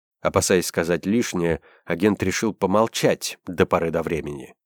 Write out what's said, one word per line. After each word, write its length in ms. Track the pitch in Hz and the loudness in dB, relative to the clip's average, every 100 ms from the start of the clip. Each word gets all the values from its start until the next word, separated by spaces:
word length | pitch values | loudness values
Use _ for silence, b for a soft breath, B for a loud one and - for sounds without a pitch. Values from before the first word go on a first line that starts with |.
| _ _ | _ _
Опасаясь 460 | - 98 - 95 - | 0 2 4 2 2
сказать 380 | - 85 85 92 | -2 0 -2 0
лишнее, 560 | 113 117 90 85 80 b b - | -2 -2 -2 -2 -2 b b -8
агент 380 | 85 104 98 | 0 2 2
решил 300 | 95 - 113 | 0 -2 -2
помолчать 840 | - 95 101 113 - 147 90 - - - | -2 2 2 2 2 0 0 -4 -10 -8
до 200 | 87 95 | 0 2
поры 260 | 90 82 | 2 0
до 100 | 82 | -2
времени. 540 | 80 80 71 71 64 _ | -2 -4 -4 -10 -14 _